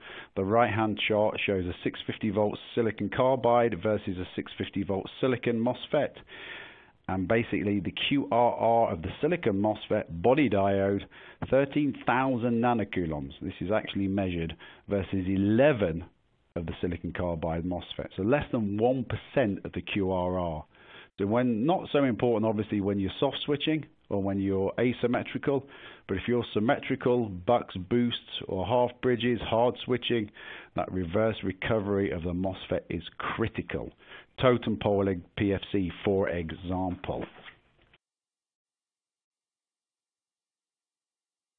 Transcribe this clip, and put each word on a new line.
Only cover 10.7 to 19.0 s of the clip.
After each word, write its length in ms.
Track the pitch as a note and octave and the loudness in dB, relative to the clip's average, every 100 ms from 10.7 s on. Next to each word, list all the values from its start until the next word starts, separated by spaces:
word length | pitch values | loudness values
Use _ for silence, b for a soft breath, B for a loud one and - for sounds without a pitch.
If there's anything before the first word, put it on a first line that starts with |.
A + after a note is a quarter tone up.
| G2 G2 G2 - B B B - | 4 2 0 -4 B B B 0
thirteen 460 | B2+ C#3 D3 D3 - - | 2 2 0 0 -2 0
thousand 560 | B2+ C3+ B2 A#2+ A#2 | 2 2 0 0 2
nanocoulombs. 680 | A#2+ A#2+ G2 - E2+ D2 C#2 - | 2 2 0 -2 -2 -4 -8 -8
This 120 | E2+ - | -10 -6
is 120 | F2+ | -2
actually 340 | G#2+ - G2 G2 | -2 -2 -2 -2
measured 480 | G2 F#2+ F2 E2 E2+ B B - | 0 0 -2 -4 -6 B B -4
versus 360 | G2+ F2+ G2 F#2 | -2 0 -2 0
eleven 760 | G2 G2 A2+ C#3+ B2+ F#2+ E2 E2+ _ _ _ _ | 2 4 6 4 4 0 -2 -8 _ _ _ _
of 120 | E2+ E2+ | -8 -8
the 80 | E2+ | -4
silicon 320 | F2+ E2+ F2 | -4 -4 -6
carbide 500 | E2 F2+ E2 E2 E2 | -4 -4 -2 -4 -4
mosfet. 460 | E2+ F2 - - - - | -4 -6 -8 -10 -10 -4
So 60 | |
less 220 | G2 C#3+ C#3+ | 0 0 0
than 240 | B2 G#2 G#2 | -2 -2 0
one 280 | A#2 C3+ | 0 0